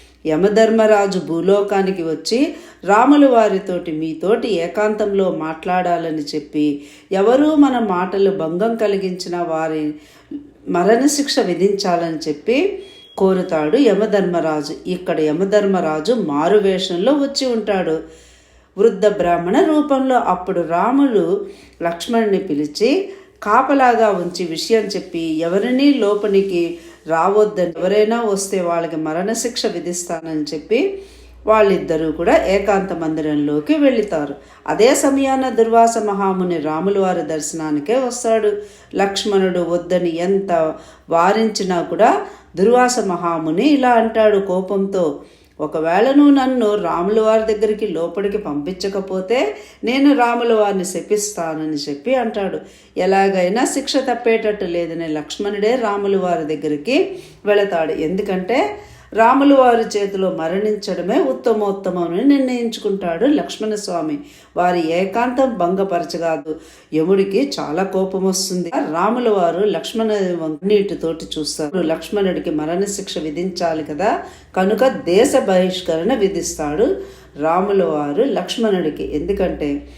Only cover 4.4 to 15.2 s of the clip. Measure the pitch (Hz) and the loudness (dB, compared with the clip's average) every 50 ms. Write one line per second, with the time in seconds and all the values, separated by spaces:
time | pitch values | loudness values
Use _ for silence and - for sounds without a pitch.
4.4 | - 240 190 165 165 180 - 214 208 214 214 208 214 202 196 196 190 180 160 160 | 0 -2 -2 -2 -2 -4 -2 -2 0 0 0 0 -2 0 0 0 0 0 -2 -4
5.4 | 156 160 160 - - 185 180 185 180 175 175 170 170 165 156 156 143 - - 151 | -6 -6 -8 -6 -4 -2 -2 0 0 0 -2 -2 -2 -4 -6 -6 -6 -6 -6 -8
6.4 | 147 - - 151 151 147 143 143 - - - - - - 190 190 196 226 254 285 | -8 -6 -4 -2 0 0 -2 -4 -8 -16 -20 -16 -8 -4 0 2 4 4 4 4
7.4 | 302 302 311 294 285 262 254 240 226 202 180 175 185 185 - 196 196 190 - 156 | 4 4 6 6 6 6 4 0 0 0 0 -2 -2 -2 0 2 2 2 2 0
8.4 | 160 160 170 180 214 233 226 226 220 202 202 185 185 185 180 180 - 175 175 175 | -2 -4 -2 -2 0 -2 0 0 0 0 0 0 -2 -4 -6 -6 -8 -6 -6 -4
9.4 | 170 165 160 160 160 160 156 156 151 151 151 - - - - - _ - - - | -4 -4 -4 -4 -4 -4 -4 -4 -4 -6 -6 -10 -14 -20 -20 -20 _ -16 -14 -14
10.4 | - - - _ - 190 175 170 180 202 233 247 269 294 - - 277 - - 269 | -16 -16 -20 _ -8 -4 -2 2 4 4 4 4 4 2 2 0 -2 -2 0 0
11.4 | 208 180 170 160 190 208 196 190 - 185 175 170 170 165 160 147 - 156 143 - | 0 0 0 2 2 2 2 0 -2 0 0 0 0 -2 -6 -6 -6 -6 -6 -6
12.4 | - 214 240 294 370 403 - - - - - - - - - - 196 190 190 180 | -2 -2 0 0 0 -2 -4 -6 -12 -16 -20 -20 -20 -12 -4 0 2 2 2 2
13.4 | - - 165 156 151 151 151 277 285 226 185 190 220 202 202 196 185 175 175 170 | 0 -2 -2 -2 0 2 4 4 6 6 4 2 2 2 2 2 2 2 0 0
14.4 | 151 160 151 151 143 156 151 - - 185 180 - - 180 165 160 | 0 -2 -2 -4 -4 -6 -10 -10 -8 -6 -6 -6 -4 -4 -2 0